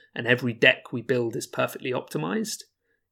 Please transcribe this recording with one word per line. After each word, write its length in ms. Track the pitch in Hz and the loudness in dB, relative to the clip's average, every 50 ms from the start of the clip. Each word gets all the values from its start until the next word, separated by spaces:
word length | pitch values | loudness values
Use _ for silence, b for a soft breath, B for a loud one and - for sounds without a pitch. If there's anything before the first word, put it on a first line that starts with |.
| b b b | b b b
and 140 | - 120 117 | -4 4 4
every 240 | 123 123 - 123 113 | 4 4 4 -2 0
deck 400 | 107 - 131 - - - - - | 4 6 6 6 4 0 -10 -8
we 100 | 123 113 | -6 -2
build 320 | - 131 123 120 113 110 | 0 0 0 0 -2 -2
is 140 | 123 - - | -6 -8 -6
perfectly 420 | - - 123 120 - - - 131 | -2 -2 -2 -2 -2 -6 -6 -4
optimized, 720 | 123 135 - - - 151 151 165 196 220 226 214 - - - _ _ _ _ _ _ _ _ _ | -4 -4 -6 -6 -6 -6 -4 -2 -2 -2 -4 -4 -6 -10 -12 _ _ _ _ _ _ _ _ _